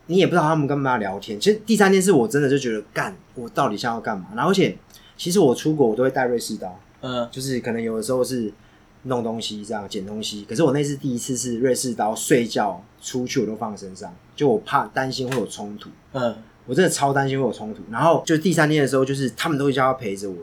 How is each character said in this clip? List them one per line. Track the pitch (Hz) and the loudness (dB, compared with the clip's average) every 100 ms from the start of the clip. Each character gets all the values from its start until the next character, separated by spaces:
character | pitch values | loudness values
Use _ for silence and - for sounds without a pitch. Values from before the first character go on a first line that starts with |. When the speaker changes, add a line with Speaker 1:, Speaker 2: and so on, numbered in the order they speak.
| - | 0
Speaker 1:
你 | 180 | 4
也 | 151 | 4
不 | |
知 | 175 | 4
道 | |
他 | 151 160 | 4 2
们 | 135 | 2
跟 | 143 | 0
不 | |
跟 | 135 | 2
他 | 123 | 0
聊 | 98 98 | -2 -6
天。 | 95 104 | -8 -2
其 | 196 | 2
实 | 214 - | 2 2
第 | 214 | 4
三 | 196 | 6
天 | 190 | 4
是 | 185 | 6
我 | 156 110 | 4 4
真 | 139 | 2
的 | 139 | 2
就 | 139 | 2
觉 | 123 | 0
得， | 107 - | -4 -6
干， | 156 123 90 - - | -6 -6 -8 -18 -14
我 | 117 | -8
到 | - 135 | -2 -2
底 | 101 | 0
现 | 123 | -4
在 | |
要 | 117 | -4
干 | 110 101 | -4 -6
嘛？ | 87 110 | -6 -2
然 | |
后 | 151 | 2
而 | |
且 | 190 131 - - - - - | 4 2 0 -16 -20 -20 -10
其 | 175 | 0
实 | 190 | 4
我 | 143 120 | 4 4
出 | 156 | 0
国 | 156 120 | 2 2
我 | 107 | 4
都 | |
会 | 131 | 0
带 | 131 127 | 2 0
瑞 | 120 | 0
士 | - 104 | -4 -8
刀， | 92 92 _ - | -10 -14 _ -14
Speaker 2:
嗯。 | 127 123 120 | -8 -6 -6
Speaker 1:
就 | 135 | -6
是 | 135 123 | -4 -4
可 | 120 | -2
能 | 113 | -4
有 | 113 110 | -2 -4
的 | |
时 | 107 | -2
候 | 127 | 0
是 | 123 127 107 - _ _ _ _ | 0 -2 -4 -8 _ _ _ _
弄 | 131 123 | -4 -2
东 | 113 113 | -2 -4
西 | 107 107 | -6 -8
这 | 101 | -8
样， | 107 98 | -8 -6
捡 | 104 95 | -8 -8
东 | 107 | -8
西。 | 104 107 101 | -8 -8 -6
可 | |
是 | 117 | 2
我 | 156 | 2
那 | 143 | 2
次 | 143 139 | -2 -4
第 | 143 120 | -4 -4
一 | |
次 | 120 123 | -4 -6
是 | 127 113 | -4 0
瑞 | 131 | 2
士 | 123 131 | 2 -2
刀， | 113 110 | -2 -2
睡 | 113 - 139 113 | -2 2 2 2
觉 | 131 104 90 - _ | 0 -2 -2 -12 _
出 | - 131 123 | -8 -6 -2
去 | 135 | -2
我 | 104 | -2
都 | 110 | -4
放 | 113 98 | -8 -8
身 | 95 95 | -12 -14
上， | 95 - _ - | -16 -16 _ 0
就 | 143 | 2
我 | 107 | 2
怕 | - 139 110 | 2 0 0
担 | 135 131 | -4 -4
心 | 123 127 | -4 -2
会 | 131 | -2
有 | 95 | -4
冲 | - 104 104 | -8 -12 -12
突。 | - - _ | -16 -20 _
Speaker 2:
嗯。 | 135 120 107 - _ - | -4 -4 -4 -16 _ -4
Speaker 1:
我 | 135 | 2
真 | |
的 | 180 | 2
超 | - 139 | 4 2
担 | 139 135 | 2 0
心 | 135 | 0
会 | 120 | -2
有 | |
冲 | - 107 | -2 -8
突。 | 101 95 | -10 -8
然 | 113 | 2
后 | 160 143 - | 4 4 2
就 | 156 | 2
第 | 156 | 2
三 | 165 151 | 2 4
天 | 151 | 4
的 | 135 | 4
时 | 131 | 2
候， | 131 | 2
就 | 139 | 0
是 | 131 | -2
他 | - - | -2 -2
们 | 139 | 0
都 | 143 | 2
会 | |
叫 | 135 131 | 2 2
他 | |
陪 | 127 110 | 0 -4
着 | 98 101 | -6 -8
我 | 87 | -10